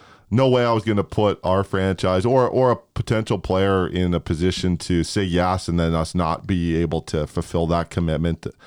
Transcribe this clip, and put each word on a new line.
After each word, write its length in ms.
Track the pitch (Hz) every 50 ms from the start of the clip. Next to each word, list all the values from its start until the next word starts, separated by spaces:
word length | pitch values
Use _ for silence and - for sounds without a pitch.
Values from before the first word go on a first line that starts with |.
| - - - - _ _
no 180 | 101 117 135 131
way 160 | 123 123 120
I 80 | 117 117
was 120 | 110 98
gonna 200 | 110 107 101 92
put 340 | - - - 107 104 92 - -
our 180 | 87 92 98 98
franchise 640 | - - 95 92 95 95 - - 92 92 92 92
or, 220 | 120 131 131 123 117
or 220 | - 127 127 127 117
a 40 |
potential 640 | - - _ _ - - - 120 110 107 - 117 95
player 480 | - - 92 92 98 98 98 95 90
in 260 | - - 90 90 90 87
a 60 | 82
position 560 | - - 87 76 87 92 87 - - 92 87 80
to 260 | - - 92 85 82
say 180 | - - 107 98
yes 460 | 90 82 87 90 90 92 90 - -
and 100 | 85 85
then 160 | 85 82 82
us 200 | 82 80 - -
not 320 | 90 87 80 82 - -
be 300 | - 98 90 85 85 82
able 240 | 80 85 80 80 82 -
to 240 | - - 80 76
fulfill 400 | 73 - 87 80 - - 85 85 80
that 220 | 85 85 82 -
commitment. 560 | - 95 87 82 78 76 82 85 85 - - - - _ -